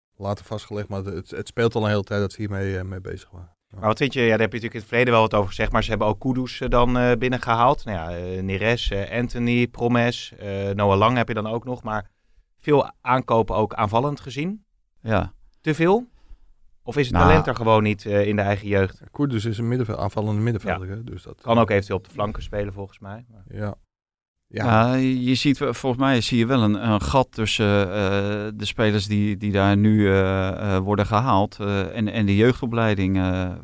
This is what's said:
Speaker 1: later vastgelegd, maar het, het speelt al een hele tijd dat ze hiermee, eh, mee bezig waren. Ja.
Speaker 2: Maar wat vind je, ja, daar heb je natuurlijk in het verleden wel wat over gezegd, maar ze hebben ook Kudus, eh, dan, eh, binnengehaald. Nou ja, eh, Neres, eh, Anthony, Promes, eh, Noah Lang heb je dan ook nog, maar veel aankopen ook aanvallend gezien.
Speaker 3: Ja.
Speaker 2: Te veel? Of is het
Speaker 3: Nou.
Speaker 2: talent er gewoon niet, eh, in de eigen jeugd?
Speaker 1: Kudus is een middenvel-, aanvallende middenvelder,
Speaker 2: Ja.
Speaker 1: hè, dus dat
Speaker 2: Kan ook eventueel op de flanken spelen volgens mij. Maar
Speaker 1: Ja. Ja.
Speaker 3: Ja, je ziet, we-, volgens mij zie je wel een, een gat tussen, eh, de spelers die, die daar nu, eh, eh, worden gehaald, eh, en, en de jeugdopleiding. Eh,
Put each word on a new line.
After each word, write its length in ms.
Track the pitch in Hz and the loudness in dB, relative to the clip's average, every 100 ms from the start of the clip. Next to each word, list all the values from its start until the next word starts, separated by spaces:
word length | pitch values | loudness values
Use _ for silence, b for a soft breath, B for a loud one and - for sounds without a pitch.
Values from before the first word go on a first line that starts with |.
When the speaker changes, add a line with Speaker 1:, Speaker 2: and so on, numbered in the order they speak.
| _ - | _ -10
Speaker 1:
later 300 | 101 104 - | -8 -8 -8
vastgelegd, 420 | 107 - 104 101 | -12 -8 -10 -8
maar 160 | 98 | -8
het, 280 | 95 87 - | -8 -10 -10
het 160 | 85 104 | -10 -8
speelt 280 | - 117 117 | -2 0 0
al 80 | |
een 60 | 107 | 0
hele 140 | 104 | 0
tijd 180 | 92 104 | -2 -4
dat 100 | 98 | -4
ze 60 | - | -6
hiermee, 360 | 104 98 98 95 | -8 -6 -4 -6
eh, 60 | |
mee 180 | 92 95 | -8 -10
bezig 280 | 95 90 - | -12 -14 -16
waren. 240 | 87 87 _ _ | -20 -20 _ _
Ja. 120 | 98 | -4
Speaker 2:
Maar 80 | 107 | -2
wat 100 | 113 | 0
vind 160 | 139 | -2
je, 60 | 135 | 2
ja, 80 | 117 | 2
daar 100 | 107 | 4
heb 140 | 107 | 2
je 60 | 113 | -2
natuurlijk 140 | 113 | -8
in 60 | 117 | -10
het 80 | - | -2
verleden 260 | 120 127 | 2 4
wel 80 | 117 | 4
wat 120 | 110 | 4
over 140 | 107 95 | 2 0
gezegd, 220 | - 107 | -2 0
maar 120 | 113 | 0
ze 60 | 107 | 0
hebben 180 | 110 107 | 0 0
ook 120 | 101 | 0
Kudus, 420 | 131 127 127 - | -2 -4 -6 -6
eh, 80 | 127 | 0
dan, 280 | 120 120 123 | 2 4 4
eh, 140 | 123 120 | 2 2
binnengehaald. 680 | 127 123 - 113 123 147 - | 0 -2 0 2 4 2 -4
Nou 120 | 92 | -6
ja, 200 | 80 87 | -6 -8
eh, 240 | 90 92 | -6 -6
Neres, 480 | 95 95 107 120 - | -4 -2 0 0 -2
eh, 260 | 98 98 117 | -4 -4 -4
Anthony, 480 | 123 123 120 120 123 | -4 -2 0 2 0
Promes, 680 | - 120 120 120 117 - - | -2 0 2 0 -2 -12 -14
eh, 300 | 101 98 98 | -8 -6 -4
Noah 280 | 98 104 98 | 0 4 4
Lang 200 | 110 123 | 4 2
heb 100 | 113 | -2
je 60 | |
dan 140 | 110 107 | -4 -4
ook 180 | 117 123 | -6 -6
nog, 180 | 127 | -10
maar 260 | 110 107 104 _ _ _ _ _ | -6 -6 -8 _ _ _ _ _
veel 320 | - 143 - - | 2 2 2 -4
aankopen 540 | 123 127 - 113 104 95 | 0 0 2 0 2 0
ook 180 | 107 | -2
aanvallend 460 | - 107 113 147 143 | 0 0 0 0 -4
gezien. 440 | - 123 165 208 _ _ _ _ | -10 -8 -6 -8 _ _ _ _
Speaker 3:
Ja. 320 | 110 104 87 - - _ | -2 0 0 -8 -20 _
Speaker 2:
Te 120 | 156 | -4
veel? 340 | 151 165 214 247 _ - - - _ - _ | 2 2 2 -2 _ -20 -20 -20 _ -20 _
Of 140 | - 131 | -6 -2
is 80 | 127 | 0
het 100 | 87 | 4
Speaker 3:
Nou. 120 | 90 | 6
Speaker 2:
talent 200 | 92 - | 6 4
er 80 | 113 | 0
gewoon 280 | 113 110 | 4 4
niet, 220 | 107 104 107 | 4 -2 0
eh, 220 | 101 101 | 0 2
in 80 | 104 | 0
de 60 | |
eigen 260 | 98 101 101 | 0 -2 0
jeugd? 340 | 101 95 - - | 0 0 -2 -14
Speaker 1:
Kudus 340 | - 147 113 113 | -4 -2 -2 -4
is 120 | 107 | -4
een 100 | 117 | -2
middenvel-, 300 | 127 110 107 | -2 -4 -4
aanvallende 440 | 101 - 107 104 | -4 -4 -2 0
middenvelder, 460 | 117 113 104 80 92 | 0 -2 -4 -6 -6
Speaker 2:
Ja. 40 | 104 | -12
Speaker 1:
hè, 80 | |
dus 200 | 120 95 | -12 -14
dat 180 | - - | -16 -10
Speaker 2:
Kan 180 | 123 117 | 0 2
ook 100 | 110 | 4
eventueel 280 | 101 98 95 | 2 0 -6
op 80 | - | -6
de 60 | |
flanken 320 | - 104 - | -6 -6 -6
spelen 300 | - 104 101 | -8 -6 -6
volgens 260 | 98 98 - | -10 -16 -16
mij. 260 | 101 110 120 | -18 -18 -20
Maar 120 | 110 92 101 | -20 -16 -10
Speaker 1:
Ja. 160 | 104 - _ _ _ _ _ _ _ | -8 -10 _ _ _ _ _ _ _
Ja. 160 | 104 117 | -4 2
Speaker 3:
Ja, 280 | 110 120 131 | 4 4 2
je 400 | 131 127 123 131 | 0 0 0 0
ziet, 220 | 147 131 | 2 0
we-, 160 | 139 | -2
volgens 280 | 120 135 123 | -2 -2 0
mij 200 | 135 127 | 2 2
zie 160 | - 120 | 2 2
je 80 | 113 | 2
wel 160 | 131 | 4
een, 260 | 107 104 113 | 2 2 0
een 100 | 104 | 0
gat 260 | - 135 127 | 2 0 0
tussen, 500 | - 110 - 104 101 95 | -2 -4 0 2 2 2
eh, 0 | 104 95 98 101 104 107 107 | 0 0 0 -2 -4 -6 -8
de 100 | 104 | -8
spelers 420 | - 107 104 101 | 0 2 2 0
die, 300 | 104 104 98 | 0 0 -2
die 140 | 104 | -2
daar 260 | 98 98 101 | 2 4 4
nu, 300 | 107 107 101 | 4 6 6
eh, 680 | 95 95 95 95 82 104 95 | 4 2 0 -2 -4 -2 0
eh, 80 | |
worden 220 | 95 104 101 | 0 0 2
gehaald, 520 | 107 131 98 101 - | 0 2 2 0 -4
eh, 380 | 101 101 90 98 | -4 -2 -4 -4
en, 100 | 107 | -4
en 180 | 110 101 | 0 2
de 100 | 101 | 4
jeugdopleiding. 840 | 120 127 120 117 113 98 95 95 | 4 2 -2 0 0 0 0 0
Eh, 340 | 92 92 92 87 | 0 -2 -4 -8